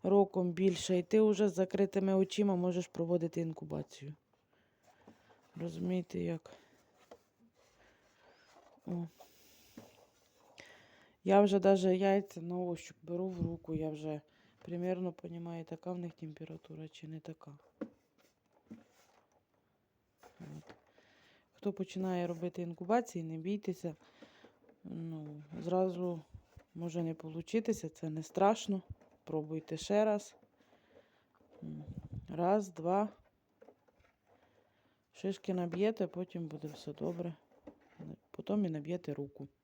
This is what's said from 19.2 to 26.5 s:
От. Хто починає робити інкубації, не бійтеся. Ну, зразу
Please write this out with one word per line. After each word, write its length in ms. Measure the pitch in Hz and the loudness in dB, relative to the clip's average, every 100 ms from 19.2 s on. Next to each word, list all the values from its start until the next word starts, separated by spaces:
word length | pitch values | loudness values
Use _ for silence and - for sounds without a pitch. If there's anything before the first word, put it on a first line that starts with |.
| _ _ _ _ _ _ _ _ _ _ - _ | _ _ _ _ _ _ _ _ _ _ -20 _
От. 340 | 170 - - - _ _ _ _ - _ _ | -14 -14 -16 -20 _ _ _ _ -20 _ _
Хто 200 | _ 208 | _ -6
починає 540 | 196 190 185 185 180 175 | -4 -8 -4 -2 0 -2
робити 360 | 165 175 185 | -4 -6 -4
інкубації, 600 | 175 165 175 233 240 175 | -8 -8 0 0 0 -6
не 140 | 160 160 | -6 -6
бійтеся. 580 | 170 208 202 170 170 151 - - - - - _ - _ | -4 -2 -4 -4 -6 -8 -18 -20 -20 -20 -20 _ -20 _
Ну, 580 | - 170 165 160 151 151 147 165 | -12 -10 -8 -8 -10 -14 -14 -8
зразу 640 | 165 185 185 175 180 170 - - _ | 0 2 2 0 -4 -4 -10 -20 _